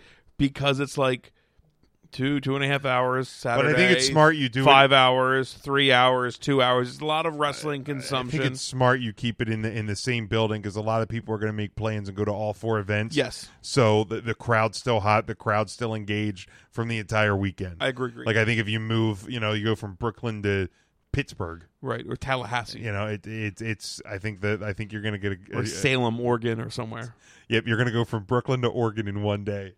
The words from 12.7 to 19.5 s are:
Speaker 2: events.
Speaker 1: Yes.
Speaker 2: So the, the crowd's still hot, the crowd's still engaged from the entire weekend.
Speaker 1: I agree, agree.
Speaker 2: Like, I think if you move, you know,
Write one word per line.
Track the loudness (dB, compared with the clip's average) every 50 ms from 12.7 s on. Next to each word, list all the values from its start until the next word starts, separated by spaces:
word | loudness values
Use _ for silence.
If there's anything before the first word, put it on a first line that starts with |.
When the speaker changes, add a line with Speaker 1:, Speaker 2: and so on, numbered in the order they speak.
| -2 0
Speaker 2:
events. | 0 0 0 0 0 0 0
Speaker 1:
Yes. | 0 0 -2 -4 -12 -16 -18 -20 _
Speaker 2:
So | -14 -2 2 4 6 6 6 4 4
the, | 2 -2 -4
the | -4 -4 -6
crowd's | -4 -2 0 2 2 2 2 -2 -4
still | -2 0 0 2
hot, | 4 4 4 4 2
the | 0 -6
crowd's | -6 -2 0 0 0 0 -2
still | -4 -6 -6 -4 -4
engaged | -6 -4 -2 -2 -2 -2 -2 -4 -6 -12 -18 -20 -20 -20 _
from | _ -6 -4 -2
the | -4 -4
entire | -4 -2 0 2 4 4 4
weekend. | 2 2 0 -2 -4 -8 -10 -6 -4
Speaker 1:
I | -2 -2
agree, | -2 -2 -6 -8
agree. | -8 -4 -2 0
Speaker 2:
Like, | 2 2
I | 4
think | 4 2 0
if | 0 0
you | -2 -4
move, | -2 0 2 2 2 2 0 -2 -6 -8
you | -6 -4
know, | -2 -2